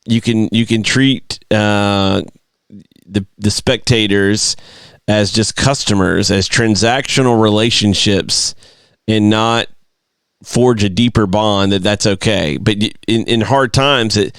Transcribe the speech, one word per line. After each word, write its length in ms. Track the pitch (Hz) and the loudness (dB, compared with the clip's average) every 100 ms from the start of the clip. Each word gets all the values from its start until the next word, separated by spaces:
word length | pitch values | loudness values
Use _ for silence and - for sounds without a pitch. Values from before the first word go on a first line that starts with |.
| - | -2
you 160 | 113 | -2
can, 280 | 117 113 110 | 0 0 0
you 140 | 110 113 | 0 0
can 180 | 113 | -2
treat, 560 | 104 - 135 131 - - - | 0 0 2 0 -4 -16 -4
uh, 720 | 110 107 104 101 98 98 98 87 - _ _ _ 104 - _ _ | 0 0 0 0 0 0 -2 -4 -12 _ _ _ -20 -20 _ _
the, 200 | 98 98 _ | -6 -6 _
the 140 | 104 | -4
spectators 1040 | - - 123 - 117 107 101 98 107 - - - - - - - | -2 -2 -2 2 2 2 0 0 0 -2 -6 -12 -20 -20 -20 -2
as 240 | 107 104 | 0 0
just 240 | - 110 - | 0 -2 0
customers, 760 | - 143 - 101 92 87 98 | -2 0 -2 0 0 0 0
as 180 | 98 95 | 0 -2
transactional 960 | - 113 104 113 127 135 - 131 117 | 0 0 0 0 0 -2 0 2 2
relationships, 1120 | 110 104 113 - 104 95 - 98 - - - - - _ _ _ - | 2 2 0 0 0 0 0 0 -2 -4 -4 -8 -20 _ _ _ -2
and 220 | 110 104 | 0 2
not 380 | 110 113 117 - - _ _ _ _ _ _ | 2 2 0 -4 -10 _ _ _ _ _ _
forge 400 | - - 123 120 | -6 0 2 2
a 60 | 101 | 0
deeper 360 | 90 120 - 104 | 0 0 2 0
bond, 460 | 95 107 101 98 | 0 0 0 0
that 100 | 101 | 0
that's 240 | 92 104 - | 0 -2 0
okay. 520 | 98 - 104 82 69 | -2 0 -2 -2 -2
But 200 | 107 104 | -2 -2
y-, 120 | 107 - - | -2 -6 -2
in, 180 | 113 110 | -2 0
in 160 | 117 | -2
hard 320 | 107 135 135 | 2 2 0
times, 420 | - 135 139 113 101 | 0 2 2 0 0
it 220 | 98 | -2